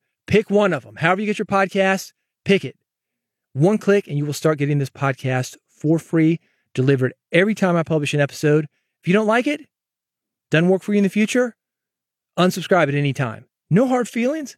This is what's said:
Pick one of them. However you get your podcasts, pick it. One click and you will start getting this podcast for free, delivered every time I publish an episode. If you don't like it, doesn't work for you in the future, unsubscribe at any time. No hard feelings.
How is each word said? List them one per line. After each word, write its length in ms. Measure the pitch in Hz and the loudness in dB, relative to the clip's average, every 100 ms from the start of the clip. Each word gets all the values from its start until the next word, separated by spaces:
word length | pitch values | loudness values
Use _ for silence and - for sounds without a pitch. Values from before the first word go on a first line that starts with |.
| _ _ - | _ _ 0
Pick 240 | 202 214 | 0 2
one 220 | 202 202 | 2 2
of 100 | 147 | -2
them. 140 | - - | -8 -4
However 240 | 165 185 | 0 0
you 60 | 214 | -2
get 120 | 208 | -4
your 80 | 202 | -2
podcasts, 680 | 196 196 196 190 190 - _ _ _ | -2 0 0 0 -2 -6 _ _ _
pick 200 | - 196 | 0 0
it. 120 | 127 - _ _ _ _ _ _ _ | -2 -14 _ _ _ _ _ _ _
One 260 | 131 170 214 | 0 2 2
click 280 | - 202 - | 2 0 0
and 100 | 143 | -4
you 80 | 147 | -4
will 60 | |
start 240 | 143 160 151 | -2 -2 0
getting 200 | 143 143 | 0 -2
this 120 | 135 | -4
podcast 640 | - 139 131 131 127 131 - _ | -4 -6 -4 -4 -4 -6 -14 _
for 300 | _ 151 160 | _ -2 -2
free, 420 | - 160 160 170 _ _ _ | 0 2 2 0 _ _ _
delivered 400 | - 131 139 127 - _ | -2 0 2 -2 -6 _
every 220 | 170 202 | 0 0
time 220 | 208 185 175 | 0 0 0
I 60 | |
publish 320 | 160 160 143 | -2 -2 -2
an 60 | 147 | -2
episode. 460 | 143 - 151 151 151 _ _ _ | -2 -2 0 2 0 _ _ _
If 60 | - | -2
you 60 | |
don't 120 | 202 214 | 0 2
like 200 | 233 254 | 0 0
it, 160 | 294 - _ _ _ _ _ _ _ _ | -6 -10 _ _ _ _ _ _ _ _
doesn't 180 | 156 175 | 0 2
work 140 | 190 | 0
for 100 | - | 0
you 60 | 202 | 0
in 60 | |
the 40 | 190 | 2
future, 480 | 208 214 247 247 - _ _ _ _ _ _ _ - | 0 0 0 -2 -6 _ _ _ _ _ _ _ 0
unsubscribe 500 | 180 180 - 180 143 | 0 0 0 2 2
at 60 | |
any 180 | 143 143 | 0 -2
time. 340 | 131 123 107 - _ - | -2 -6 -8 -18 _ 0
No 160 | 180 262 | 2 2
hard 220 | 254 220 | 0 -2
feelings. 480 | 233 247 311 269 | -4 -4 -4 -10